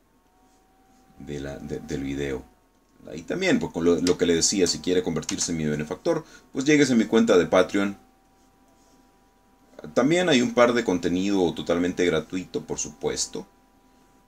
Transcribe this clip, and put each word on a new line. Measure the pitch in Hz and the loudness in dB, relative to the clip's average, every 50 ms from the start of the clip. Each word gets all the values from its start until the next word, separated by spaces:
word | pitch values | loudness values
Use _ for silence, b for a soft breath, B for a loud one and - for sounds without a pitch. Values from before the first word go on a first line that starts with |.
| _ _ _ _ _ _ _ _ _ _ _ _ _ _ _ _ _ _ _ _ _ _ _ - | _ _ _ _ _ _ _ _ _ _ _ _ _ _ _ _ _ _ _ _ _ _ _ -20
de | 67 69 73 71 | -14 -12 -10 -10
la, | 69 69 69 - | -10 -10 -12 -12
de, | - 73 82 - | -10 -10 -10 -10
del | - 76 80 69 | -8 -8 -8 -6
video. | 69 67 69 69 71 69 67 64 - - _ _ _ _ _ _ _ _ _ _ - - | -6 -6 -6 -6 -4 -6 -6 -8 -10 -14 _ _ _ _ _ _ _ _ _ _ -20 -16
Ahí | - 80 | -16 -14
también, | 82 - - 175 190 185 147 78 | -8 -6 -6 -2 0 2 0 0
pues, | 82 76 | 0 -4
con | - 85 85 | -4 0 2
lo, | 87 85 78 | 2 2 2
lo | 85 90 90 - | 2 0 2 2
que | 90 | 2
le | 85 85 | 2 2
decía, | 82 78 - - 98 90 | 2 2 0 2 2 0
si | 82 - 78 | 0 0 -4
quiere | - 90 90 90 90 | -2 0 0 0 0
convertirse | 90 82 78 76 - 98 87 - - | -2 -4 -4 -4 -6 -6 -4 -4 -4
en | 85 80 | -4 -2
mi | 78 | -2
benefactor, | 76 76 73 78 76 - - - 175 160 156 156 B B B B B | -2 -2 -4 -4 -6 -8 -6 -2 -2 -2 -2 -4 B B B B B
pues | - 135 131 | -8 -4 2
lléguese | 147 151 147 147 127 131 | 4 4 4 4 4 4
a | |
mi | 113 104 | 2 2
cuenta | - - 113 113 110 104 90 | 4 4 4 6 6 6 4
de | 82 | 4
Patreon. | 78 95 95 92 - - 101 101 101 98 - _ _ _ _ _ _ _ _ _ _ _ _ _ _ _ _ _ _ _ _ _ _ _ _ _ _ _ _ _ _ _ _ _ _ _ - - - - | 4 4 2 2 4 0 -2 -2 -2 -4 -8 _ _ _ _ _ _ _ _ _ _ _ _ _ _ _ _ _ _ _ _ _ _ _ _ _ _ _ _ _ _ _ _ _ _ _ -20 -14 -6 -2
También | 123 123 143 170 180 180 170 | 0 2 2 2 2 2 4
hay | 147 123 | 2 2
un | 123 113 - | 2 2 4
par | 120 120 123 | 4 4 4
de | 120 120 | 4 2
contenido | 113 104 90 85 85 87 87 90 95 101 101 95 90 80 78 | 0 0 -2 -2 0 -2 -2 0 0 0 2 2 2 0 -2
totalmente | 78 76 80 85 87 87 87 87 - 90 | -4 -4 -2 0 0 0 -2 0 0 0
gratuito, | 87 80 78 78 - - 92 87 - - - 76 | 0 0 -2 -4 -4 -8 -10 -8 -8 -10 -10 -8
por | - 73 - | -8 -8 -8
supuesto. | - 73 - - - 71 62 - - - - - - _ _ _ _ _ _ _ _ _ _ _ _ _ _ _ _ | -8 -10 -10 -8 -6 -6 -6 -6 -8 -8 -10 -14 -14 _ _ _ _ _ _ _ _ _ _ _ _ _ _ _ _